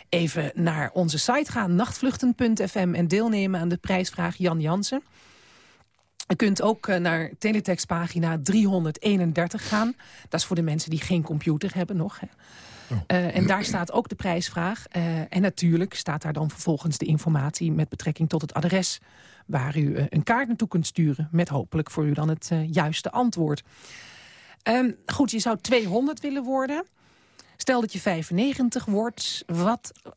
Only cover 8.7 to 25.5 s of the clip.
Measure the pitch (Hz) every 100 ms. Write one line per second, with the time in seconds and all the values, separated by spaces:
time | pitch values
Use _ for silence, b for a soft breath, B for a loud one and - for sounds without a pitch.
8.7 | 185 160 - 214 196 170 160 175 220 -
9.7 | 214 233 - B B B 165 - 170 160
10.7 | 151 156 160 - 180 156 151 165 151 196
11.7 | 185 175 185 - - - _ B B B
12.7 | B B 107 - 180 175 185 185 196 -
13.7 | 202 170 233 - 202 - 170 - 170 175
14.7 | 226 - 175 170 160 - 185 190 - 170
15.7 | 165 196 - - 151 156 151 156 - -
16.7 | 147 160 - 160 156 165 147 143 - 165
17.7 | 156 156 - 165 151 160 160 151 - 175
18.7 | 190 180 - B B B B B 143 127
19.7 | 147 143 120 143 156 - 233 240 226 220
20.7 | 175 160 - 151 139 156 165 175 143 -
21.7 | 160 147 - 151 147 156 160 - 165 160
22.7 | 160 151 160 - - 247 175 151 143 -
23.7 | B B B B B B B B B -
24.7 | 240 254 - - - 262 226 233